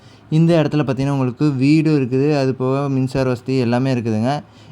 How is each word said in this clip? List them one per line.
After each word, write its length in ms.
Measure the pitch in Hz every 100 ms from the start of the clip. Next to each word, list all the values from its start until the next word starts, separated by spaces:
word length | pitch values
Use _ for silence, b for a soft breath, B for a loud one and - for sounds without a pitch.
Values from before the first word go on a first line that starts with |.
| B B -
இந்த 320 | 156 165 170
இடத்துல 180 | 143 151
பார்த்தீங்கன்னா, 300 | 139 135 139
உங்களுக்கு 440 | 139 127 120 151
வீடு 460 | 131 139 160 156 151
இருக்குது, 380 | 135 131 147 147
அது 180 | 131 131
போக 340 | 131 135 143
மின்சார 400 | 131 131 139 131
வசதி 280 | 123 - 131
எல்லாமே 360 | 123 120 135
இருக்குதுங்க. 500 | 123 113 107 120 147 - B B